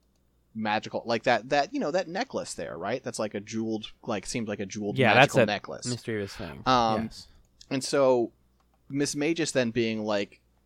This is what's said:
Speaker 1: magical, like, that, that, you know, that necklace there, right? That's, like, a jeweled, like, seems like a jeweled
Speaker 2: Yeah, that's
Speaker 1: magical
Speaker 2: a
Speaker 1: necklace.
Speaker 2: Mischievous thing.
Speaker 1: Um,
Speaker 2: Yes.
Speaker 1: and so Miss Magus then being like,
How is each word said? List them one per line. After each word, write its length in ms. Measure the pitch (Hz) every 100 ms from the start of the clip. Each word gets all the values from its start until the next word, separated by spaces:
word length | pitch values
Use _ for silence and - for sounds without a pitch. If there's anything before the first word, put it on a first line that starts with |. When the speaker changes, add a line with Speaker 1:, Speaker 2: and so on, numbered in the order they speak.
| _ _ _ _ _
Speaker 1:
magical, 480 | 110 107 107 113 110 113
like, 160 | 117
that, 240 | 127 113 127
that, 240 | 143 143
you 80 | 285
know, 100 | 160
that 160 | 180 165
necklace 460 | 190 262 101 -
there, 220 | - 71 80
right? 260 | 95 127
That's, 160 | 123 117
like, 160 | 107
a 60 | 107
jeweled, 460 | 104 110 110 110 - -
like, 240 | - 104 -
seems 220 | 123 107
like 120 | 101
a 60 | 98
jeweled 320 | 104 101 131
Speaker 2:
Yeah, 160 | 117
that's 200 | 113 143
Speaker 1:
magical 60 | 135
Speaker 2:
a 40 | 104
Speaker 1:
necklace. 400 | 98 - - 123
Speaker 2:
Mischievous 480 | 120 - 107 101
thing. 280 | - 85 69 127
Speaker 1:
Um, 380 | 123 113 110
Speaker 2:
Yes. 240 | 110 - - - _ _ -
Speaker 1:
and 120 | 135
so 500 | - 143 131 123 110 _ _ _ _ _ -
Miss 260 | 139 143 147
Magus 360 | 147 165 147
then 180 | 135 117
being 340 | 117 113 110
like, 360 | 107 104 104 _ _ _